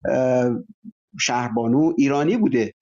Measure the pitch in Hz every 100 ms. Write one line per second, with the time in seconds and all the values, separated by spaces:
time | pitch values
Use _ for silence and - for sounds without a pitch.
0 | - 135 127 127 123 120 - - - _
1 | _ - - 123 120 113 113 127 160 -
2 | 139 143 151 233 202 131 107 -